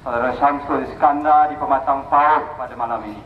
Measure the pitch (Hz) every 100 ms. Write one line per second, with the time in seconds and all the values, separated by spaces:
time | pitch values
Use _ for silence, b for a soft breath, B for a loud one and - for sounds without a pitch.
0 | 127 120 127 123 143 143 - 139 127 -
1 | 151 143 151 151 151 143 139 135 143 135
2 | - 147 147 151 - - 127 120 117 113
3 | 104 107